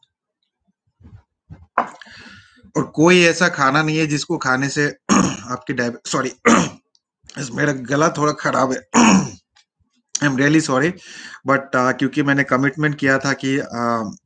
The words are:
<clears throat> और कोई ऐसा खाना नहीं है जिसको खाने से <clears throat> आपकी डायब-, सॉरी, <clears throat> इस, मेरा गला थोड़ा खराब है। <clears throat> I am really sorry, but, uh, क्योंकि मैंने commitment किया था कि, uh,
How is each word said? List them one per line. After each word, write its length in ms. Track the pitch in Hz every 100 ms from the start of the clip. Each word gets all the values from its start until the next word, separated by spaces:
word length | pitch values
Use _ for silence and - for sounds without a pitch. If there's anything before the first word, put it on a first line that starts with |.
| _ _ _ _ _ _ _ _ _ _ - - _ _ _ - _ -
<clears throat> 100 | - - - - - - _ _ - 156
और 60 |
कोई 400 | 120 - 165 180
ऐसा 240 | 170 165 175
खाना 360 | 151 135 143
नहीं 140 | 156 156
है 100 | 151
जिसको 300 | 147 - 160
खाने 320 | 131 127 139
से 180 | 151 143
<clears throat> 240 | - -
आपकी 600 | 202 139 135 120 127 -
डायब-, 340 | 127 120 120 -
सॉरी, 220 | 147 127
<clears throat> 200 | - 233 226 165 - _ _ _ _ _ -
इस, 120 | 127
मेरा 200 | 127 147
गला 380 | 131 120 143 165
थोड़ा 240 | 147 147
खराब 400 | 147 147 127 131
है। 140 | 127 - 233
<clears throat> 420 | 113 95 131 - _ _ _ _ _ _ _ -
I 20 |
am 140 | 147
really 280 | 131 143 156
sorry, 300 | 151 131 156 185 - - - - 131
but, 120 | 139
uh, 380 | - 131 127 127
क्योंकि 260 | 135 147
मैंने 200 | 143 139
commitment 560 | 139 127 139 151 151 147
किया 180 | 139 135
था 140 | 139
कि, 240 | 135 135 135
uh, 600 | - 117 120 117 104 -